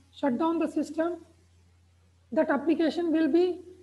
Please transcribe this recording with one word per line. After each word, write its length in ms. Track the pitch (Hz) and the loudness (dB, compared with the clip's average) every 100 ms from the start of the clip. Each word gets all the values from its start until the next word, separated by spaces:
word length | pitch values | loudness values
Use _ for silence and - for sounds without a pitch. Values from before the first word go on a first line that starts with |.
| _ | _
shut 280 | - 285 240 | -6 -2 0
down 180 | 330 330 | 0 0
the 100 | 311 | -2
system, 500 | 311 - 320 339 339 - _ _ _ _ _ _ _ _ _ - | -4 -4 -2 -4 -4 -12 _ _ _ _ _ _ _ _ _ -6
that 180 | 285 311 | -2 0
application 600 | 285 294 311 320 339 349 | 0 2 2 2 0 0
will 160 | 311 320 | 2 4
be 280 | 320 359 330 - - | 4 2 -2 -10 -20